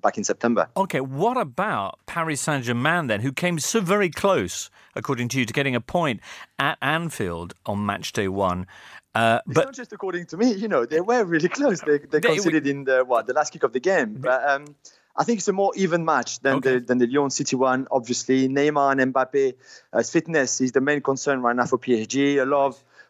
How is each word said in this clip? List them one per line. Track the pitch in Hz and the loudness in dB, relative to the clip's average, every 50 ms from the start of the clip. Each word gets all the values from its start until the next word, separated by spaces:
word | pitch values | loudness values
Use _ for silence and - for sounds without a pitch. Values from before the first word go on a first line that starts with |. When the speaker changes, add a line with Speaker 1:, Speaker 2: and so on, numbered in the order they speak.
Speaker 1:
back | - 104 - - | -2 -2 0 -2
in | 101 | -2
September. | - 98 - - 117 117 101 82 - _ | -4 -4 -2 0 0 2 2 0 0 _
Speaker 2:
Okay, | 175 190 185 - 143 | -2 -2 -2 -2 -4
what | 135 135 135 139 180 233 254 254 | -4 -4 -4 -2 0 0 0 0
about | 208 143 117 - 190 214 165 110 98 95 - - _ - | -4 -4 -4 -4 -4 -2 -2 -4 -4 -6 -8 -12 _ -10
Paris | - 170 165 160 151 131 | -6 -4 -4 -2 -4 -4
Saint-Germain | - - 151 135 120 117 120 120 127 151 170 175 160 123 | -2 -2 -2 -2 -2 -2 -2 0 0 2 0 0 0 0
then, | 107 101 | -2 -2
who | 113 135 | -2 -4
came | 131 - - 180 170 156 | -4 -2 -2 -2 -2 -2
so | - - - 226 | -2 -2 0 0
very | 196 165 196 208 202 170 | 0 2 2 2 2 0
close, | 143 - - 196 190 143 98 87 - - - - - _ - _ _ | -2 0 0 2 2 2 0 -2 -4 -8 -12 -12 -16 _ -20 _ _
according | - - - 139 117 120 120 | -8 -4 -4 -4 -2 -2 -2
to | 131 135 | -2 -2
you, | 123 | -2
to | 104 - | 0 0
getting | 147 139 135 127 | -2 -2 0 -2
a | 120 | -2
point | - - - 180 170 147 117 92 - - - - - - _ - | -2 -2 -2 0 0 0 -2 -4 -8 -14 -20 -20 -20 -12 _ -2
at | 135 143 - - | -2 -2 -2 -2
Anfield | - 135 151 165 170 160 - - 110 90 85 85 87 87 - - _ - | -2 -2 -2 -2 -4 -6 -6 -6 -4 -4 -4 -6 -8 -12 -14 -12 _ -6
on | 104 101 104 | -4 -4 -2
match | 104 101 - - - | -2 -4 -4 -6 -6
day | - 117 104 95 | -4 -2 -2 -2
one? | 95 98 98 92 87 90 90 - - - - - - - - _ - | 0 0 0 0 0 -2 -6 -8 -12 -18 -20 -20 -20 -20 -20 _ 0
Uh, | 113 117 113 113 117 - | 2 2 4 2 2 0
Speaker 1:
It's | - 123 | 0 0
Speaker 2:
but | 160 - | 0 0
Speaker 1:
not | 269 269 | 0 -2
just | - 240 - 220 | -10 -14 -14 -12
according | 196 - 190 170 175 175 - | -8 -6 -6 -6 -6 -8 -8
to | - 175 | -2 0
me, | 226 254 214 | 2 2 2
you | 190 214 214 | 0 -2 0
know, | 180 135 117 120 | 0 0 0 2
they | 151 160 | 0 0
were | 180 208 240 247 214 | 0 2 2 2 2
really | 175 170 156 151 - | 2 2 2 2 0
close. | - 269 285 277 196 - | 0 0 2 2 0 0
They, | - - 147 143 | 2 2 2 2
they | 139 - - 151 | 2 0 0 2
Speaker 2:
They, | - 240 160 | 2 4 2
Speaker 1:
conceded | 180 202 170 156 156 135 | 2 2 2 2 2 2
in | 139 139 139 139 | 0 -2 -2 0
the, | 131 131 127 127 | 2 2 2 4
what, | 127 127 113 110 117 | 4 2 0 0 0
the | 127 | 0
last | 151 147 - - | 0 0 0 -2
kick | 165 | -2
of | - 131 | -2 -2
the | - 131 | 0 0
game. | 120 185 190 175 131 110 107 | 0 2 2 2 2 0 -4
Speaker 2:
They | 131 | -4
Speaker 1:
But, | 131 127 127 131 120 143 | -2 0 0 2 2 2
um, | 139 139 147 147 147 _ _ - - _ _ _ _ | 0 0 -2 -8 -18 _ _ -20 -20 _ _ _ _
I | - 151 | -2 0
think | 185 233 202 | 0 0 0
it's | - - | 0 -2
a | 190 | 0
more | 196 196 190 - | 0 0 0 0
even | 202 190 165 165 175 165 | 0 0 0 0 0 2
match | 160 151 131 117 - - - | 2 0 0 0 -2 -6 -2
than | - 135 131 | 0 0 0
Speaker 2:
Okay. | 135 131 131 131 127 | 2 2 2 0 0
Speaker 1:
the, | |
than | 123 123 123 123 | 0 0 2 2
the | 123 | 2
Lyon | 117 131 147 143 135 | 2 2 0 0 0
City | 131 - 151 - - | -2 -4 -2 -2 0
one. | 127 131 131 127 127 135 - | 2 2 2 2 0 0 -2
Obviously, | - 131 120 113 123 - - - 135 131 131 131 | -2 -2 -2 -2 -4 -4 0 0 2 2 2 2
Neymar | 135 139 143 151 151 147 139 139 135 135 | 2 2 2 2 2 2 2 2 4 2
and | 131 131 127 | 2 2 2
Mbappe's | 131 131 - - 139 139 131 123 - _ - - - - _ - 110 117 - | 0 0 0 0 0 0 0 0 -4 _ -20 -20 -20 -18 _ -2 -2 -2 0
fitness | - 170 160 170 165 156 131 123 - - | 0 -2 0 2 0 0 0 0 0 0
is | 131 127 | -2 0
the | 123 135 | 2 2
main | 131 143 147 143 | 2 2 0 0
concern | - - 139 131 - 147 139 131 123 | 0 -2 -2 -2 0 -2 -2 0 0
right | 120 120 | 0 2
now | 123 120 | 2 2
for | 120 135 123 | 0 0 -2
P | - - 123 110 | 0 0 0 0
S | 110 107 | 0 -2
G. | 120 135 139 143 143 139 | 0 0 2 2 2 2
A | 131 | 2
lot | 135 147 143 139 | 2 2 2 2
of | 139 123 - _ _ _ - - _ | 0 -2 -6 _ _ _ -20 -20 _